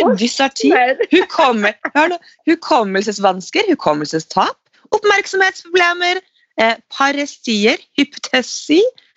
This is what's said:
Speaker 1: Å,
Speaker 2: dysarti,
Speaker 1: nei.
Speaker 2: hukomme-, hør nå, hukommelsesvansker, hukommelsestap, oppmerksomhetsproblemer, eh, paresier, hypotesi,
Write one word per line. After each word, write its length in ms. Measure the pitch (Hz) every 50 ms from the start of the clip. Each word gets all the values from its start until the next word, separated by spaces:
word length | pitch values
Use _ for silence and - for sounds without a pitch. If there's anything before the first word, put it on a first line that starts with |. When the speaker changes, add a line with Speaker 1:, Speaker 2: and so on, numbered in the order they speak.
| -
Speaker 1:
Å, 120 | - 208
Speaker 2:
dysarti, 520 | 185 214 240 - - 269 269 - - 453 277
Speaker 1:
nei. 240 | - 254 - - 269 - 453 -
Speaker 2:
hukomme-, 680 | - 359 440 - - - 320 262 240 220 202 208 214 - - 320 -
hør 140 | 285 311 349
nå, 80 | 359 349 - - _ _ _
hukommelsesvansker, 1160 | - 330 330 - - 320 262 220 196 190 190 208 226 208 202 202 196 185 185 185 - - 339 427 415
hukommelsestap, 880 | 320 - - 170 151 147 151 147 - 160 160 - - - 208 381 508 - _ _ _ _ _ _ -
oppmerksomhetsproblemer, 1300 | 427 427 415 415 392 403 - - 381 381 381 330 - - 339 339 370 349 349 349 349 349 349 359 381 - _ _ _ _ _ _ -
eh, 160 | 220 226 226 - _ _
paresier, 920 | - - 277 277 277 285 285 277 - - - - 226 208 202 220 294 359 - _ _
hypotesi, 880 | - 285 - - - - - - 254 240 - - - - - 294 339 427 508 - _ _ _ _